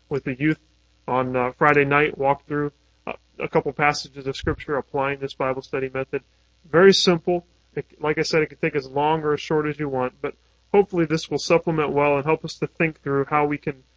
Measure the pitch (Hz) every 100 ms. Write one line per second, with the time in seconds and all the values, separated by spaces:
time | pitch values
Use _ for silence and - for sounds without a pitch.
0 | - 139 147 127 151 156 _ _ _ _
1 | - 127 127 127 123 - 151 143 139 143
2 | 151 - 135 139 - 147 147 _ _ _
3 | - - _ - 156 160 147 135 147 -
4 | 139 139 135 - 160 147 - 139 - 143
5 | 139 139 139 - 131 131 - 135 131 131
6 | 135 139 _ _ _ _ 160 160 196 190
7 | 190 170 - 175 - _ _ 151 - -
8 | 151 156 151 165 151 - 160 147 131 139
9 | 151 160 151 143 - 156 151 147 147 131
10 | 127 - 143 - _ _ - 202 196 175
11 | 156 160 - 147 - 165 170 160 147 143
12 | 147 143 147 160 160 - 151 - 160 151
13 | 143 139 135 151 147 147 160 135 _